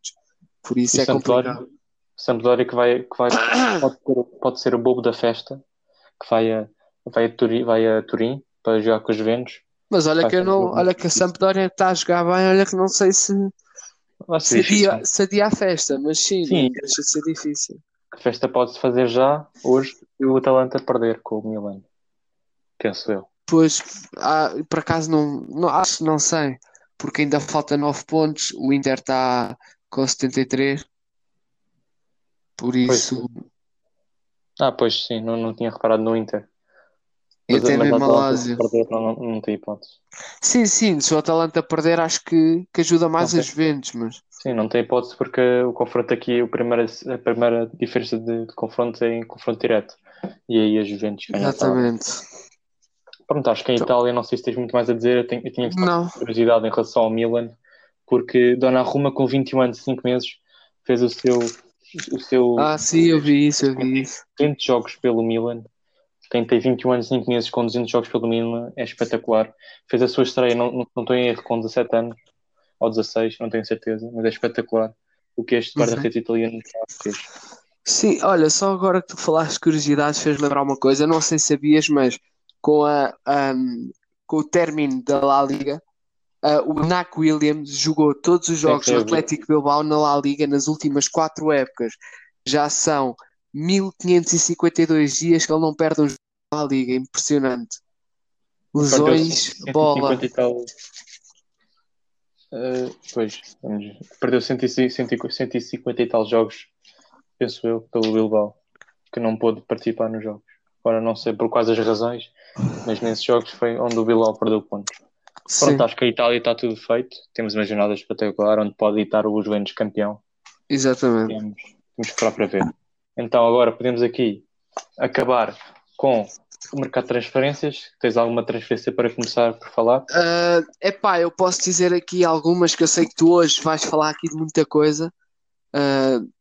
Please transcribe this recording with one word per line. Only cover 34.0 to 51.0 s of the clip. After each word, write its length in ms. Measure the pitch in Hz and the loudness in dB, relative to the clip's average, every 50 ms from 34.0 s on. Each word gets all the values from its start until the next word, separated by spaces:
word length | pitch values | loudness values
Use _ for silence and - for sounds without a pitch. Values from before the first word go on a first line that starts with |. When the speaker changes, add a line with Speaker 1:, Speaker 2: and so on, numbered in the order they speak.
| _ _ _ _ _ _ _ _ _ _ _ - | _ _ _ _ _ _ _ _ _ _ _ -2
Speaker 2:
Ah, 120 | 139 131 | -2 -2
pois 340 | - - 123 113 - - - | 0 0 0 0 0 -2 -6
sim, 140 | - 120 110 | -6 -6 -6
não, 160 | 110 113 117 | -4 -4 -4
não 180 | 117 117 113 110 | -4 -4 -6 -6
tinha 160 | - 117 113 | -4 -6 -6
reparado 320 | 113 - - 113 110 110 | -6 -2 0 2 2 2
no 140 | 110 113 113 | 2 0 0
Inter. 320 | 113 107 - - 104 - _ _ _ _ _ _ _ _ _ _ _ _ _ _ _ _ _ _ _ _ | 0 -2 -4 -6 -8 -8 _ _ _ _ _ _ _ _ _ _ _ _ _ _ _ _ _ _ _ _
Speaker 1:
E 60 | - | 2
Speaker 2:
Mas, 120 | 123 - - | 2 4 4
Speaker 1:
até 120 | - 139 | 4 4
Speaker 2:
mas 120 | 117 - 143 | 4 4 4
Speaker 1:
mesmo 60 | - | 4
a 120 | 131 139 | 4 4
Speaker 2:
Atalanta 240 | 139 135 139 139 135 | 4 4 4 4 2
Speaker 1:
Lazio. 260 | 131 127 123 120 120 | 0 0 -2 -4 -2
Speaker 2:
perder 300 | 117 117 113 117 117 113 - | -2 -2 0 0 0 0 0
não, 100 | 113 113 | -2 -4
não, 120 | 113 113 113 | -2 -4 -4
não 240 | - 123 117 110 107 | -4 -6 -6 -6 -6
tem 140 | - 110 104 | -4 -6 -6
hipótese. 380 | 101 - - 104 - - - - _ _ _ - - - - - - | -6 -6 -10 -12 -12 -14 -20 -20 _ _ _ -20 -20 -20 -20 -14 -4
Speaker 1:
Sim, 240 | - - - 247 226 | -2 0 2 2 2
sim, 340 | 196 - - 220 208 170 147 | 2 2 2 2 2 2 2
se 120 | - - | 2 2
o 60 | 160 156 | 2 2
Atalanta 440 | 156 170 160 165 165 160 - 165 | 2 2 0 2 0 0 0 -2
perder, 380 | 160 - 160 160 151 165 170 170 | -2 -2 -2 0 2 2 2 2
acho 240 | 165 160 - - - | 2 0 -2 -6 -4
que, 420 | - 170 165 160 160 165 175 185 _ | 0 4 4 4 4 4 0 -2 _
que 80 | - 175 | -2 -2
ajuda 280 | 165 160 170 165 170 165 | 2 2 4 4 4 2
mais 240 | 160 165 175 165 | 2 2 0 2
Speaker 2:
Não 80 | 175 165 | 0 0
Speaker 1:
a 20 | |
Speaker 2:
tem. 80 | 147 - | -2 -2
Speaker 1:
Juventus, 420 | 139 151 160 156 147 135 127 - | -2 0 0 0 0 -2 -6 -10
mas 300 | - 117 117 113 - - _ _ | -8 -8 -8 -8 -8 -12 _ _
Speaker 2:
Sim, 220 | - - - 135 | -20 -10 -6 -4
não 160 | 120 110 107 113 | -2 -2 -2 0
tem 140 | - 120 | 0 -2
hipótese 340 | 117 - 127 123 120 - - | 0 0 0 -2 -2 -4 -6
porque 240 | - 131 131 - 131 127 123 123 123 | -6 -6 -4 0 2 2 4 4 2
o 100 | 123 123 | 2 0
confronto 400 | 120 - 123 - - 123 117 - | 0 -2 -4 -2 -2 -4 -2 -2
aqui, 300 | 123 117 - 123 120 120 | -2 -4 -2 -2 0 0
o 60 | 120 113 | 0 0
primeiro, 360 | - 123 120 120 120 117 113 113 - - - 131 | -2 -4 -2 0 0 0 0 -2 -4 -10 -10 -8
a 80 | 127 123 | -8 -4
primeira 520 | - 123 117 120 120 120 117 117 117 117 - | -2 -2 0 2 2 2 2 0 -2 -4 -4
diferença 440 | - 120 113 - 123 117 - 120 113 | -6 -6 -2 -2 -4 -2 -2 -6 -6
de, 280 | 113 117 117 113 113 | -4 -4 -4 -6 -6
de 80 | 113 - | -8 -8
confronto 480 | - 120 117 - - 120 120 113 - | -8 -8 -6 -2 -2 -2 -2 -2 -2
é 120 | 120 117 117 | -2 -2 -2
em 120 | 117 113 | -2 -6
confronto 320 | - - - - 123 113 113 | -10 -14 -10 -6 -6 -4 -2
direto. 360 | - 117 113 104 - - - _ _ _ - - - - - _ _ - | 0 2 2 2 0 -4 -18 _ _ _ -20 -14 -14 -14 -14 _ _ 0
E 100 | 117 110 | 2 2
aí 200 | 110 107 107 110 | 4 4 2 0
a 60 | 104 | 0
Juventus 420 | 101 104 98 | -2 -6 -6